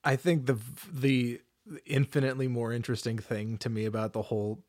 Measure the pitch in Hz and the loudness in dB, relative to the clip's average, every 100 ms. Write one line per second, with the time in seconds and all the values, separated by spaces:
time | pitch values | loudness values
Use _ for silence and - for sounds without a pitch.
0 | - 135 180 165 127 120 117 - - 156 | 0 2 4 4 4 0 -2 -14 -12 0
1 | 139 131 120 120 - _ 220 156 - 139 | 4 4 2 -2 -12 _ -16 -14 -2 2
2 | 135 151 135 131 131 120 113 117 117 117 | 2 2 0 0 -2 0 -2 -2 -2 -2
3 | 117 110 - 107 110 113 120 110 110 110 | -2 -4 -2 -4 -2 -4 -2 -2 0 0
4 | 110 110 101 110 104 120 | -2 -4 -2 -2 -2 -4